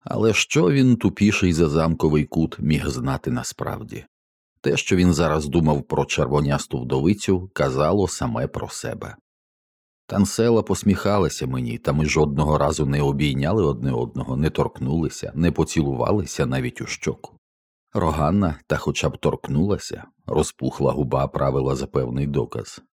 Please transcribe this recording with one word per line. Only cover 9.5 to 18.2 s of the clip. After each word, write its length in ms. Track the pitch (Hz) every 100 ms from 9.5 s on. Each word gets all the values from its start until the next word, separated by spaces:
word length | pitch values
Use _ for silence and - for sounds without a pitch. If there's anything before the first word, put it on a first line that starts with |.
| _ _ _ _ _ _
Тансела 560 | 98 101 - 117 113
посміхалася 840 | 101 95 104 95 101 104 80 - 64
мені, 320 | 65 60 58
та 140 | -
ми 140 | 73 76
жодного 520 | 78 76 69 76 73
разу 280 | 71 76 69
не 160 | 71
обійняли 600 | 71 69 73 67 71 110
одне 280 | 82 64 67
одного, 440 | 60 58 67 - 65
не 140 | 78
торкнулися, 800 | - 71 - 64 80 78 - -
не 180 | 71 85
поцілувалися 920 | 78 78 - 71 64 60 104 - - 71
навіть 340 | 65 123 -
у 60 | -
щоку. 520 | - - - - - _ _ _ _ _
Роганна 640 | 110 87 78